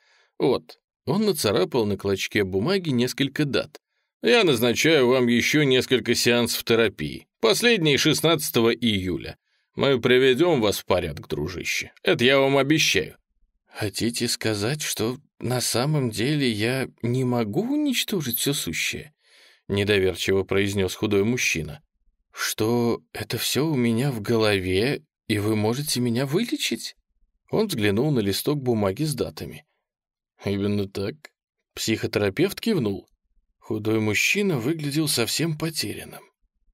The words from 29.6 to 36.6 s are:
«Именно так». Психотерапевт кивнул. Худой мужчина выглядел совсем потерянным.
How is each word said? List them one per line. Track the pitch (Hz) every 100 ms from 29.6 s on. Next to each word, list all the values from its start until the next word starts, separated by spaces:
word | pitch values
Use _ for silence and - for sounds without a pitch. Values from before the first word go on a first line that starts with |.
| - _ _ _ _ _ _ _
«Именно | 107 101 101 101 98
так». | 101 98 151 - _ _ _ _
Психотерапевт | - - 110 107 110 101 95 190 -
кивнул. | 226 190 107 95 - _ _ _ _ _
Худой | - 110 107 110
мужчина | 107 104 - 196 202 143
выглядел | 113 165 147 143 151
совсем | 127 110 - 160 151
потерянным. | 160 156 104 98 - - - _ _ _